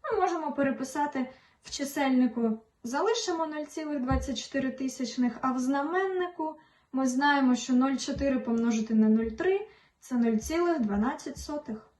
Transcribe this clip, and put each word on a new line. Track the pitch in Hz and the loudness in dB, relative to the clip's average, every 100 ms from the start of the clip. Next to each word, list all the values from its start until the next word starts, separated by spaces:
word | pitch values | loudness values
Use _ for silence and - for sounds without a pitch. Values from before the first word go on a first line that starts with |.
Ми | 605 440 | -2 0
можемо | 370 339 311 | 2 0 -4
переписати | 277 277 226 262 302 294 277 247 - _ _ | -2 -2 -2 -6 -4 -4 -2 -6 -8 _ _
в | - | -14
чисельнику, | - 277 - 269 254 254 226 226 220 _ _ | -8 -6 -2 2 4 2 2 0 -2 _ _
залишимо | 240 269 381 453 403 330 320 | -6 -2 0 0 0 -2 -2
нуль | 302 294 | -4 -8
цілих | - 311 294 | -6 -4 -4
двадцять | 247 262 269 233 | 0 0 0 -6
чотири | - 277 262 | -4 -4 -4
тисячних, | - 269 - 247 - 247 233 | -4 -6 -4 -6 0 -2 0
а | 262 | -2
в | 254 | 0
знаменнику | 254 277 294 359 381 370 359 349 311 311 _ _ _ | 0 0 0 0 0 -2 -4 -4 -8 -8 _ _ _
ми | 262 262 | -2 0
знаємо, | 247 285 285 262 247 | 2 4 4 4 2
що | - | 2
нуль | 247 262 262 | 2 4 0
чотири | - 269 277 254 | -4 -2 0 0
помножити | 214 233 233 220 220 220 | 0 0 2 0 2 4
на | 220 | 6
нуль | 220 226 | 6 2
три — | 220 359 392 427 - _ _ | 0 0 0 -2 -16 _ _
це | - 247 | -4 2
нуль | 233 220 | 2 2
цілих | - 320 349 330 | 0 0 2 2
дванадцять | 214 202 226 302 - - | 2 2 0 0 -8 -10
сотих. | - 294 294 214 - | -8 -8 -6 -12 -12